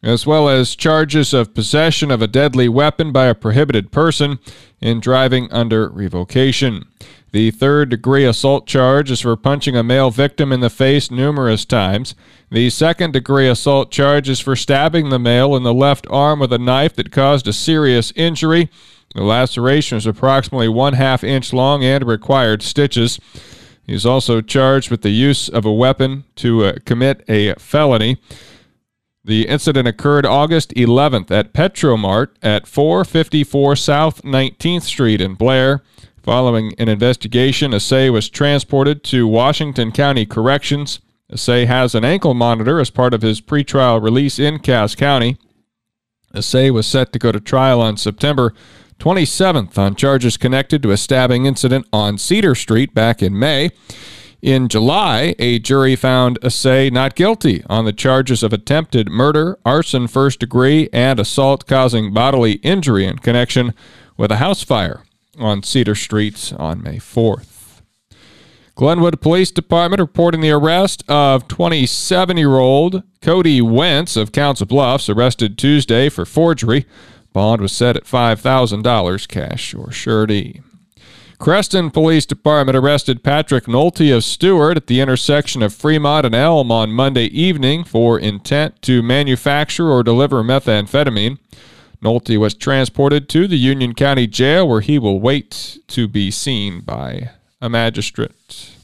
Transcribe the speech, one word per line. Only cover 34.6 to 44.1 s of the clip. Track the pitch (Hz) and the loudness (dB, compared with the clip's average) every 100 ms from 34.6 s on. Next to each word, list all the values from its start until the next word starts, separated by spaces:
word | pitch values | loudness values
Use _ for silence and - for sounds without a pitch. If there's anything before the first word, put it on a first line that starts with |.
| 165 175 | -4 -4
Street | - - 120 107 | -6 -2 0 2
in | 95 95 | -2 -2
Blair. | 117 131 131 139 _ _ - _ | 0 2 2 0 _ _ -20 _
Following | - 120 127 113 110 101 | -4 0 2 0 -2 -4
an | 113 | -2
investigation, | 104 120 123 110 120 131 131 147 | 0 0 0 -2 0 0 0 -2
Asay | 107 - 131 131 | -2 0 2 2
was | 117 104 | 0 -4
transported | - 143 143 - 139 139 147 - | -4 0 0 0 0 0 -2 -2
to | 131 113 | 0 2
Washington | 110 127 151 151 131 113 | 2 2 0 -4 -4 -4
County | 110 143 135 104 | -2 0 0 -2
Corrections. | - 117 139 - 143 143 - _ _ _ | -2 0 0 -2 -6 -6 -12 _ _ _
Asay | - - 120 120 | -10 0 2 2
has | 127 127 117 | 2 0 0
an | |
ankle | 117 190 175 | 0 0 0
monitor | 123 120 113 110 165 | 0 0 0 0 0
as | 131 | -2
part | - 123 | 0 0
of | 117 | 2
his | 113 107 | -2 -4
pretrial | - 147 139 139 127 113 | -2 -4 0 2 2 2
release | 110 | 2